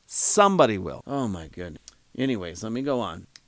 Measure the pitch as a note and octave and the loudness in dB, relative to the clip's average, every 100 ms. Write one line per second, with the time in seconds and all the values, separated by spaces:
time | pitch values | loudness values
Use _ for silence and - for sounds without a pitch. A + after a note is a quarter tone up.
0 | _ - - - G3+ F#3+ C3 G#2 F2+ C2+ | _ -2 2 6 6 8 6 4 -4 -10
1 | - C#3 B2 F2+ D#2+ - F2 D2+ - - | -8 -4 -2 -4 -8 -12 -12 -12 -18 -20
2 | _ - C3+ A2+ F2 F2 A2 A#2 C#3 B2+ | _ -4 -2 -2 -4 -8 -6 -4 -2 -2
3 | G2+ E2+ - - | -4 -8 -14 -20